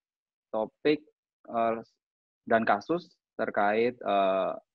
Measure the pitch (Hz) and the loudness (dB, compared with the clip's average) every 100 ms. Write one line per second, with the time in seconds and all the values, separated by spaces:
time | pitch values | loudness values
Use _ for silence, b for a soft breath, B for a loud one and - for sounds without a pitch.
0 | _ _ _ _ _ 110 107 _ 147 151 | _ _ _ _ _ -6 -6 _ 0 0
1 | - _ _ _ - 117 113 113 - _ | -4 _ _ _ -8 -2 -2 -2 -8 _
2 | _ _ _ _ - 113 117 101 - 175 | _ _ _ _ 0 2 2 0 0 -6
3 | - _ _ - 110 110 101 110 120 123 | -6 _ _ -8 -4 0 0 2 0 -2
4 | 104 101 95 95 87 76 _ | -2 0 2 0 -2 -6 _